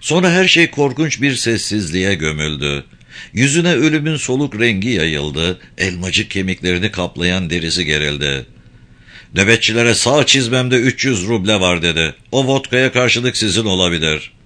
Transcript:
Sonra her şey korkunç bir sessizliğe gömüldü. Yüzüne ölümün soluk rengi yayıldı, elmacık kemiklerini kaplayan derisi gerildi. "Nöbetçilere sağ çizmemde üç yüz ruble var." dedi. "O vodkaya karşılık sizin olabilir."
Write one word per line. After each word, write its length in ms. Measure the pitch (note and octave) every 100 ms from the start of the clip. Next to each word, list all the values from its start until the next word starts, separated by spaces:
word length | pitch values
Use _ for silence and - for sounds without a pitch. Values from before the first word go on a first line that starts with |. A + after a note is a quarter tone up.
Sonra 300 | - D#3+ F#3
her 180 | F3 F#3
şey 220 | E3+ E3+
korkunç 500 | - C#3+ B2+ D#3 -
bir 140 | C#3+
sessizliğe 800 | B2+ - A2 - G#2+ F#2 F2 F#2+
gömüldü. 720 | F#2+ D#2 D#2 D2+ D2+ C#2+ C#2+ - - - - -
Yüzüne 400 | - C3+ D3+ F3
ölümün 440 | D#3 D#3 D#3 D3 D3+
soluk 440 | - C3 C#3+ G#2+
rengi 280 | A#2 G2+ G#2+
yayıldı, 720 | G#2+ E2 D2 D2+ C#2+ E2 F#2 - -
elmacık 520 | F#2+ F2+ F#2 - -
kemiklerini 600 | G2 F#2+ F#2 F2+ F2+ G#2
kaplayan 600 | G2 F2 - F2 F#2 F2
derisi 340 | E2+ E2 D#2+
gerildi. 640 | D#2+ D2+ D2 D2 C#2+ C#2 B1+ - - - - - - - -
"Nöbetçilere 600 | F2 G2 A2+ - A2 A#2
sağ 320 | A2 - C#3+ C#3+
çizmemde 500 | C#3 A#2+ B2+ B2+ B2
üç 280 | B2 B2
yüz 220 | B2+ A2+ F2+
ruble 340 | A#2 F#2+ G#2+
var." 220 | F#2 F2
dedi. 320 | E2+ D#2+ D#2+ C#2+ -
"O 140 | B2+ C3
vodkaya 460 | C3+ C3+ B2 C3
karşılık 440 | B2 B2 A2+ B2 A#2+
sizin 280 | G#2+ F#2
olabilir." 680 | A2 F#2 F2+ E2+ D#2 D#2 - _